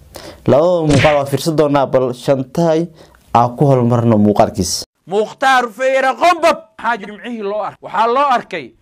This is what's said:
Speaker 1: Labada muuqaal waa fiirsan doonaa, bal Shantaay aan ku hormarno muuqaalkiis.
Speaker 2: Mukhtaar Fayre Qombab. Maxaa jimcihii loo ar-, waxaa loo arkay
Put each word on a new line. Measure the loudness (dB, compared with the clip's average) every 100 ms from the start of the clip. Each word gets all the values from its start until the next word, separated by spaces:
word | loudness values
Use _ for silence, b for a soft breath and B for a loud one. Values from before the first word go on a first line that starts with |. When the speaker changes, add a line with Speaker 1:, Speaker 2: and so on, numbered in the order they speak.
| -20 B B B 0
Speaker 1:
Labada | 2 2 0 2
muuqaal | 2 2 0
waa | -2
fiirsan | -4 -2 0
doonaa, | 0 0 0
bal | 0 0
Shantaay | -2 -2 -2 -2 -2 0 0 -4 b b b b
aan | 2 2 2
ku | 2
hormarno | 2 2 2 2 4
muuqaalkiis. | 4 4 2 0 -6 -6 -12 _ -6
Speaker 2:
Mukhtaar | -4 -4 -2 0 2 0
Fayre | -4 -2 0 0 2
Qombab. | 2 2 2 0 -6 -8
Maxaa | -6 -6
jimcihii | -8 -16 -12 -8
loo | -6 -6
ar-, | -8 -12
waxaa | -8 -2 0
loo | 0 0
arkay | -2 -4 -12 -12 -18